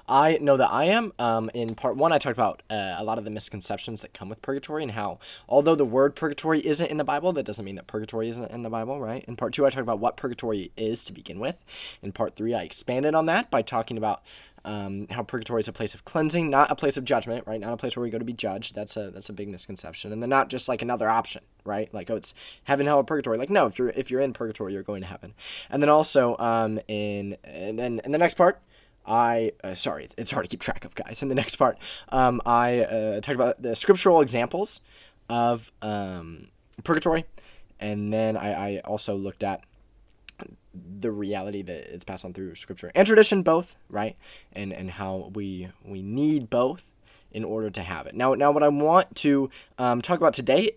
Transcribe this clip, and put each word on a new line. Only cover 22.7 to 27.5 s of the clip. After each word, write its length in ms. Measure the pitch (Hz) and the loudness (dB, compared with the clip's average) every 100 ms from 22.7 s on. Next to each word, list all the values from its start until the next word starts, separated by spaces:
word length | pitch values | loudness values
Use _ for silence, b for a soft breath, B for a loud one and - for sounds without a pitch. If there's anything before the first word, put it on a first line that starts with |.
| 139 143 | 2 4
hell, 120 | 143 | 4
or 80 | 127 | 2
purgatory. 320 | 156 127 113 | 0 0 -2
Like, 120 | 139 | 2
no, 180 | 202 127 | 4 4
if 120 | - | 2
you're, 100 | 123 | -2
if 200 | - 127 | -2 -2
you're 80 | 127 | 0
in 140 | 139 | 0
purgatory, 400 | 113 113 - 98 | -2 -8 -6 -6
you're 100 | 98 | -6
going 160 | 101 98 | -6 -8
to 80 | 95 | -8
heaven. 260 | 92 - - B B B | -12 -16 -18 B B B
And 120 | 139 | 2
then 60 | 147 | 6
also, 480 | 151 151 143 120 - | 6 6 4 4 2
um, 380 | 117 113 110 107 - | 2 2 0 -2 -6
in, 480 | 107 104 101 101 98 | -4 -4 -6 -8 -10
and 340 | - | -14